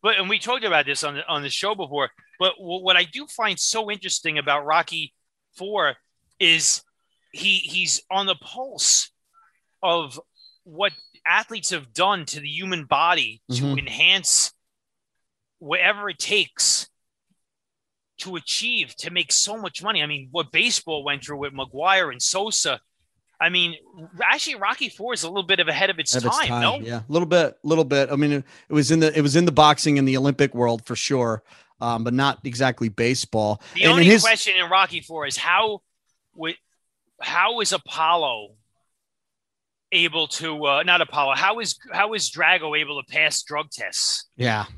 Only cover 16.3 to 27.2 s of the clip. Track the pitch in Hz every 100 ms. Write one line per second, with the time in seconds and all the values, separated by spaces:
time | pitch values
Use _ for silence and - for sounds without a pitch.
16.3 | 208 165 - - - - _ _ _ _
17.3 | _ _ _ _ _ _ _ _ _ 190
18.3 | 175 - - 233 233 135 - 175 175 151
19.3 | - - 220 190 - 190 202 151 147 131
20.3 | 170 147 165 226 - - 156 139 143 -
21.3 | 143 143 135 131 131 175 190 165 123 -
22.3 | 185 214 - 156 123 _ _ _ _ _
23.3 | _ 170 180 175 156 _ 180 165 170 185
24.3 | 277 320 247 196 254 247 - 226 240 165
25.3 | 196 180 190 165 147 190 170 151 127 120
26.3 | 285 285 120 120 - 113 120 113 156